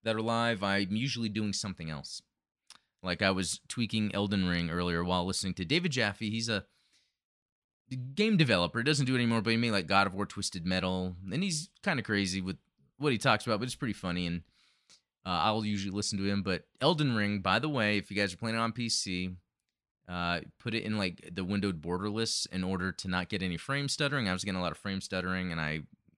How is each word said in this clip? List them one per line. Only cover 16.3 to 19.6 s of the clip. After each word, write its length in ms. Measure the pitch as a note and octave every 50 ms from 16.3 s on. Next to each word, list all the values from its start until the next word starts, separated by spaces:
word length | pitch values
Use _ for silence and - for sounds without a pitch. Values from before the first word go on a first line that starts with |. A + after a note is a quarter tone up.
| G2+ G2+
But 240 | F2 G2 F2+ E2 - _ _ -
Elden 340 | B2+ D#3 F3+ D3+ D3+ C3+ A#2
Ring, 260 | G#2+ G2+ G#2 G#2 G2+
by 180 | F#2 F#2+ F#2 A#2
the 100 | C#3 D#3
way, 300 | D3 B2+ G#2+ G#2 G#2 G2+
if 120 | - -
you 60 | G2
guys 160 | G2+ G2+ F#2+
are 60 | F2 -
playing 180 | A#2 A2+ A2+
it 40 | A2+
on 120 | A2+ A2+
P 160 | A2 A#2+ A#2+ A2+
C, 480 | - - - G2+ F#2 F2+ F#2 F#2 F2+ F2+ _ _ _ _